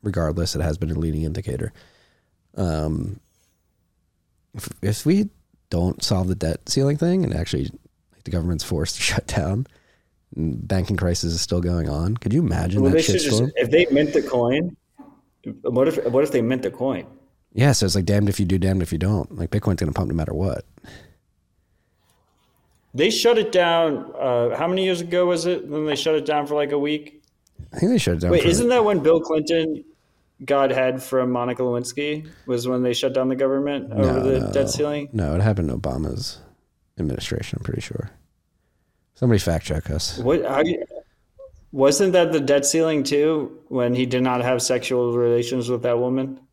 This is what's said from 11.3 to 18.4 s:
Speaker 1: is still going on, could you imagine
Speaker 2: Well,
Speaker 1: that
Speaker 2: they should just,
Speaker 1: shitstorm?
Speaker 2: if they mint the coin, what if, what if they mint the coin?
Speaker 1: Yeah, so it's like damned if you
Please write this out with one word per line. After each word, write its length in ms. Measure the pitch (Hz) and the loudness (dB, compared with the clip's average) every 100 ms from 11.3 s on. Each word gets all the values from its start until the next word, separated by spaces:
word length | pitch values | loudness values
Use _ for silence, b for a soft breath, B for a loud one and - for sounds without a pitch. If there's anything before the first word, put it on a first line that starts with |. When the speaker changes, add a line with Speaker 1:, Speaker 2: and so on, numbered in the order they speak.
Speaker 1:
is 80 | 82 | -2
still 200 | - 87 | -2 0
going 260 | 87 87 76 | 0 0 0
on, 300 | 71 87 117 | -2 -2 -2
could 160 | - | 0
you 80 | 123 | 0
imagine 400 | 156 85 87 98 | 2 0 0 2
Speaker 2:
Well, 100 | 95 | 4
Speaker 1:
that 60 | 160 | 4
Speaker 2:
they 60 | |
should 160 | 160 139 | 2 0
just, 220 | 151 107 | 2 0
Speaker 1:
shitstorm? 100 | 127 123 | 0 0
Speaker 2:
if 160 | 120 | 2
they 140 | 151 175 | 4 4
mint 200 | 139 151 | 4 2
the 80 | 147 | 0
coin, 540 | 139 127 120 135 175 - _ _ - _ _ _ - 107 | 0 0 2 0 -2 -8 _ _ -20 _ _ _ -16 -8
what 260 | - 123 143 | -2 2 2
if, 180 | 160 117 | 2 0
what 160 | 123 | 2
if 80 | 151 | 2
they 100 | 139 | 0
mint 220 | 117 131 | 0 -2
the 80 | 101 | -4
coin? 360 | - 131 107 - - _ _ _ | -4 -4 -4 -8 -20 _ _ _
Speaker 1:
Yeah, 180 | - 139 | 2 2
so 140 | 123 98 | 4 2
it's 100 | 101 | 0
like 100 | 87 | 0
damned 220 | 104 104 | 2 2
if 120 | |
you 60 | 98 | 0